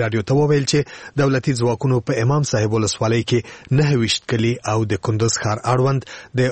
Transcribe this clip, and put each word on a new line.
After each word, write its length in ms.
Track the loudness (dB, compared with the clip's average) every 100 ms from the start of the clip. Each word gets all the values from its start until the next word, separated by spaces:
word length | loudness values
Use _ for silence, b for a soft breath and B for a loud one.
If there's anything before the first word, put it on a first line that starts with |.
راډیو 260 | 2 -2 0
ته 100 | 2
وویل 260 | 4 2 2
چې 480 | 0 -2 -8 -8 0
دولتي 340 | 2 2 0 0
ځواکونو 420 | 0 0 0 0 0
په 160 | 0 2
امام 200 | 2 0
صاحب 260 | 0 2 0
ولسوالۍ 440 | 0 -2 0 0 0
کې 500 | -2 -2 -10 -2 2
نهه 240 | 2 2 0
ویشت 260 | -2 -4 -2
کلي 200 | 0 -2 -2 -2
او 40 | -2
د 180 | -2
کندوز 180 | -2 0
ښار 360 | 0 -2 -2 -2 0
اړوند 300 | 0 2 -2 -6 B B -2
د 100 | 0